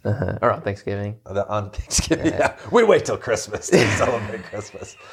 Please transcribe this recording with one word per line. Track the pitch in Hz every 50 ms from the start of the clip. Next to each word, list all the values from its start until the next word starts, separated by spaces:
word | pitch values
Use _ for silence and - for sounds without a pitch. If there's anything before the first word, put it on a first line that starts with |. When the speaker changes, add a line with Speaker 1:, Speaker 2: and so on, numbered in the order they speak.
| -
Speaker 1:
Uh-huh. | 104 104 - 92 95 104 - 113
Or | 120
on | 101 160
Thanksgiving. | - 104 101 - - - 101 101 101 104 110 - -
Speaker 2:
The, | - 95 98 98 -
on | 104 107 101 98
Thanksgiving, | - - - - - - - - 165 - -
Speaker 1:
Yeah. | 160 160
Speaker 2:
yeah. | - 139 - - - - -
We | - 233 226
wait | 202 180 147 -
till | - 104
Christmas | - - 123 110 - - 104 104 - - -
to | - - 117
<laughs> | 104 98
celebrate | - 120 - 117 110 104 104 113 101 92
Christmas. | - - 104 104 - - - 101 - - - - -